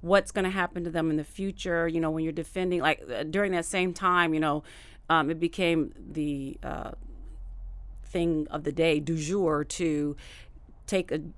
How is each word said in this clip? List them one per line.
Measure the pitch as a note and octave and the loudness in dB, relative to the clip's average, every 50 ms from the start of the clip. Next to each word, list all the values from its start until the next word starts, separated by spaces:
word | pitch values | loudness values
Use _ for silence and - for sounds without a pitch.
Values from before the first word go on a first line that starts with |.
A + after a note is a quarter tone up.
| - | 2
what's | E3+ F#3+ G3+ F#3+ - - | 6 6 6 6 4 0
gonna | G#3+ F#3+ F#3 | 0 0 2
happen | F#3+ G3 F3+ F3 - F3+ F3 | 2 2 0 0 0 -4 -4
to | E3+ | -2
them | D#3+ E3+ D#3+ E3 | 0 2 2 2
in | D#3 D3+ | 2 2
the | D3+ | 0
future. | - - - G3 G3 F#3+ - - F#3+ E3+ E3+ E3 | -2 -6 -4 -4 -4 -4 -4 -4 0 2 2 2
You | E3+ E3 E3 | 2 2 2
know, | E3 D#3+ | 2 2
when | D#3 D#3+ D#3+ | 0 0 -2
you're | D#3+ D#3 | -2 -2
defending, | E3 D#3+ - - F#3 F#3 F#3 F3+ F3 | -4 -6 -4 -2 -2 0 2 2 2
like, | C#3 D3+ D3+ - - - B2 | 4 2 2 2 -2 -8 -4
uh, | G#2+ C#3+ | -4 -4
during | D#3 D#3 F#3+ G3+ G3 F#3 | 0 0 0 2 2 2
that | F3 E3 | 0 0
same | - - F#3+ F3+ F#3 F3 | 0 0 0 0 0 0
time, | - - F#3 F3+ F3+ F3 E3 D#3+ | 0 2 4 4 6 4 4 4
you | D#3 | 2
know, | D#3 D#3 D3 D3+ - - - - - - - - - - | 2 2 2 0 -2 -8 -18 -20 -20 -20 -20 -20 0 4
um, | E3+ D#3+ D3+ C#3 | 4 4 4 2
it | E3 D#3+ | 0 0
became | E3 E3+ - - - E3+ E3+ D#3+ D3+ - - | 0 -2 0 2 2 4 4 4 2 0 -2
the, | - - - - D#3+ D3+ D3 D3 C#3 C#3 C3+ - - - | -12 -14 -10 -6 -4 -2 -2 -2 -4 -6 -8 -8 -8 -8
uh, | - - - - - - - - - - - - - - - - - - - - - - - - - - - - | -6 -6 -6 -6 -8 -10 -12 -14 -14 -14 -14 -14 -14 -14 -12 -12 -12 -12 -12 -12 -12 -12 -12 -12 -14 -14 -14 -14
thing | - - F#3 E3+ E3+ E3 D#3 D3+ - | -6 -2 0 2 2 2 2 0 -2
of | - D3+ D3 | -4 -4 -4
the | D3+ C#3 | -2 0
day, | C#3 E3 E3 D#3 D3+ | 2 4 4 4 2
du | D3 C#3 E3 D#3+ | 2 0 -2 -2
jour, | D3+ D3 F#3 G3+ F#3+ E3 D#3 D3 D3+ | 0 0 0 2 4 4 2 2 0
to | D3+ - - F3+ E3 D3+ D3 D3 D3 D3 - - - - - - - - - - - - - - | -2 -4 -2 0 0 2 2 0 0 -2 -6 -10 -16 -16 -18 -18 -18 -18 -20 -18 -20 -20 -18 -8
take | - - F#3+ F3+ - - | 0 0 0 0 0 -4
a | D#3 D#3+ E3 - | -4 -4 -6 -14